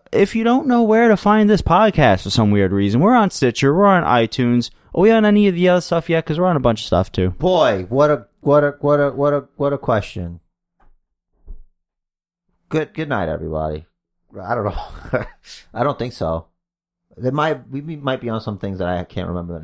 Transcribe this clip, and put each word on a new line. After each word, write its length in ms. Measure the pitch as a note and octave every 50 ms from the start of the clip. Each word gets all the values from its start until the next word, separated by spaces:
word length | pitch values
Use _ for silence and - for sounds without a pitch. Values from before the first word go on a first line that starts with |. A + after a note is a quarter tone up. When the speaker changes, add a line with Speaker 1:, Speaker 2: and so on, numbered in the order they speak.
| _ _
Speaker 1:
if 240 | - - G3 - -
you 80 | A3+ A3+
don't 240 | A#3 B3 C4+ D#4+ C4+
know 160 | B3 A#3 A#3
where 240 | G#3+ A3 A3+ A#3+ A3+
to 80 | G#3 F3+
find 320 | - G3+ G#3 A3 G#3+ G3+
this 120 | G#3+ F3
podcast 640 | - - E3 F#3+ A3 G#3+ - - C#3+ A#2 G2 F#2 -
for 60 | G2
some 200 | - - A2 G#2
weird 200 | G#2 G2+ G2 F#2
reason, 280 | G2 G2 G2+ G2+ G#2 B2
we're 140 | E3 G#3+ B3+
on 140 | A#3+ G#3+ F3+
Stitcher, 440 | - - C3+ B2 A2+ - C#3 C3+ D3+
we're 120 | F3+ G3+
on 180 | G3+ F#3+ F3 D#3+
iTunes. 680 | - B2 A#2+ A#2 A2+ - - B2 A#2+ A#2+ A#2+ A#2 - - _ _ _ -
Are 80 | -
we 100 | F#3 A3
on 140 | A3+ A3+ G#3+
any 220 | G#3 G#3 G#3 G#3 G3+
of 80 | F3
the 140 | E3+ F3+ F3+
other 120 | F3+ F3+
stuff 280 | E3+ - E3 E3+ - -
yet? 160 | E3 E3 -
'Cause 140 | - D3+ D#3+
we're 80 | F3+ F#3
on 80 | E3+ C#3
a 40 |
bunch 200 | B2+ A#2+ A2+ -
of 60 | - -
stuff, 240 | - F2+ F#2+ -
too. 200 | - - F#2 F2+
Speaker 2:
Boy, 540 | - - - F3+ F#3 E3+ D3 B2 G#2+ F#2+ F2+ F#2
what 200 | A#2 C3+ D3 D3+
a 180 | D3 C3+ - _ _ _
what 220 | - C#3 C#3+ D3 D3
a, 120 | D3 C#3 -
what 200 | - C#3+ D3 C#3+
a, 120 | C#3+ C#3+
what 220 | B2 - C#3+ D3 C#3+
a, 120 | C#3+ C#3 - _
what 160 | - C#3+ C#3+ C#3+
a 40 | C#3
question. 600 | - - A#2+ G#2+ F#2+ - - G#2+ F2 E2+ F2 E2+ _ _ _ _ _ _ _ _ _ _ _ _ _ _ _ _ _ _ _ _ _ - - - - - _ _ _ _ _ _ _ _ _ _ _ _ _ _ _ _ _ _ _ -
Good, 240 | - D#3 D3+ - _
good 160 | D3+ D#3 D3
night, 200 | C3+ G#2 F2+ D#2+
everybody. 560 | D#2 D#2+ E2 D#2+ D#2 D#2 D#2 D#2 D#2 D2+ D#2 _ _ _ _ _ _ _ _ _ - G2+
I 160 | F#2 F#2 A#2+
don't 100 | A#2+ G2+
know. 600 | G2+ - - - - - - - - - B2 - - - _ _ -
<laughs> 220 | - - - _ -
I 100 | A2 B2
don't 160 | C#3+ C3+ -
think 140 | A#2+ B2+ -
so. 340 | - - D#2+ E2 E2 - _ _ _ _ _ _ _ _ _ _ _ _ _ _ -
There 140 | A#2+ B2+
might, 360 | C3+ D3+ D3+ D#3+ D3+ C3 B2 A#2
we, 120 | C3 C#3
we 140 | D3 D#3+ D#3+ D3
might 240 | C#3+ C3+ C3 C3
be 80 | - A#2
on 120 | A2 A2
some 160 | - A2 G#2 F#2
things 220 | - G2+ F#2+ F#2
that 80 | F2+ F2+
I 160 | F2+ F2 F2+
can't 240 | - - F#2+ F2+ F2
remember 260 | F2 F2 E2+ E2+ E2+
the 60 | D#2+